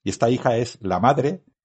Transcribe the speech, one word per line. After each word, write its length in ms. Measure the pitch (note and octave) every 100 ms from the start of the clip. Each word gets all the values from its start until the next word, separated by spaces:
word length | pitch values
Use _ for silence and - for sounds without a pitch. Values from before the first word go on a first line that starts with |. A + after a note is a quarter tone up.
y 60 | G2+
esta 200 | - A#2
hija 280 | B2+ C3+ A#2
es 200 | A#2 -
la 180 | F#2+ F2+
madre 440 | A#2+ C#3+ C#3 F#3 _ _